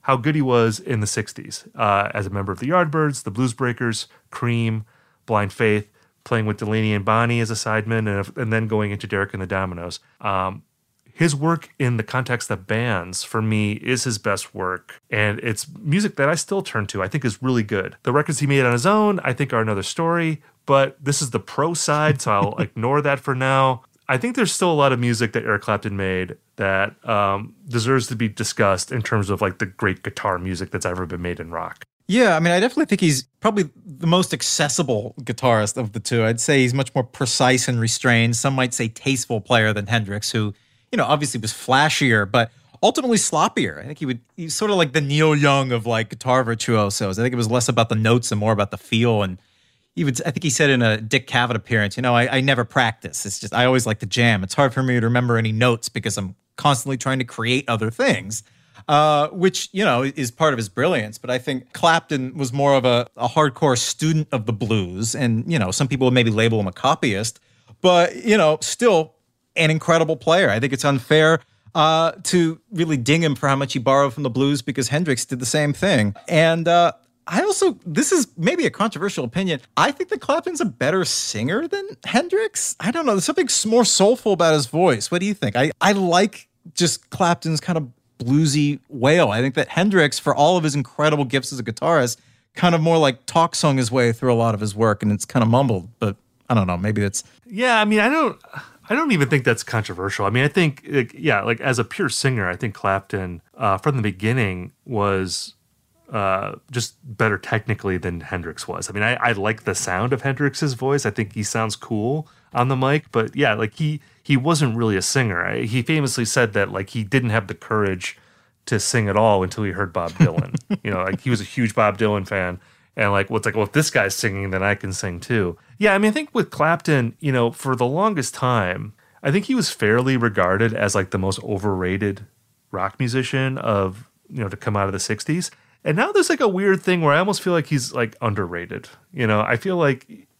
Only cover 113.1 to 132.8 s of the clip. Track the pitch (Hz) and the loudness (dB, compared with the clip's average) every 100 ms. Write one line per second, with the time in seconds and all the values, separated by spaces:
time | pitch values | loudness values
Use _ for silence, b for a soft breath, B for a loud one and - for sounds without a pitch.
113.1 | 117 110 - 139 107 110 - 151 151 b | -2 -2 0 0 2 -2 -2 -4 -4 b
114.1 | b - 135 139 160 139 113 113 95 - | b 0 0 2 2 2 2 2 0 0
115.1 | 139 117 87 92 113 120 123 117 156 139 | 0 0 0 -2 -4 -2 -2 0 0 0
116.1 | 127 113 135 117 101 98 98 98 117 104 | -2 -2 0 0 0 -2 -4 -8 -8 -2
117.1 | 135 120 110 95 - - 107 101 92 - | 0 0 -2 -2 -8 -4 -2 -2 -4 -8
118.1 | b b b b _ - 113 - 123 104 | b b b b _ -4 -4 0 0 2
119.1 | 101 110 101 92 - 104 90 95 90 85 | 4 4 4 0 -4 -4 -4 -4 -4 -2
120.1 | 85 113 82 - 151 - 202 - 92 92 | 2 2 2 -4 -6 -6 -6 -4 -4 -4
121.1 | 98 127 113 95 - 113 - 107 95 110 | -4 -2 -4 -4 -4 -2 2 2 2 0
122.1 | 104 95 98 90 90 b b b - 104 | 0 -2 -4 -4 -6 b b b -2 0
123.1 | 101 98 113 113 107 101 147 156 127 98 | 2 0 -2 -2 -2 0 0 0 0 0
124.1 | - 113 98 98 92 98 101 95 92 98 | -2 -4 -4 -4 -2 0 -2 -4 -6 -8
125.1 | 87 - 117 90 85 b - 208 196 214 | -8 -4 -2 -2 -4 b 0 2 4 2
126.1 | 214 294 240 170 - 151 165 - 143 120 | 0 -2 -4 -4 0 0 0 2 0 0
127.1 | - 147 127 117 117 135 127 123 151 214 | -4 -2 0 0 -2 -4 0 0 0 0
128.1 | 180 127 - 127 120 90 92 104 b b | -2 -6 -4 0 0 0 -4 -8 b b
129.1 | b - 185 202 254 165 - - 117 127 | b -2 0 0 -2 -2 -2 2 2 2
130.1 | 131 117 98 90 95 113 110 104 101 95 | 0 0 2 2 2 0 0 0 0 -2
131.1 | 95 95 95 - 98 101 92 90 98 104 | -2 -2 -4 -6 -4 -2 -2 -2 -2 -2
132.1 | 98 104 _ _ _ _ 92 | -4 -12 _ _ _ _ -6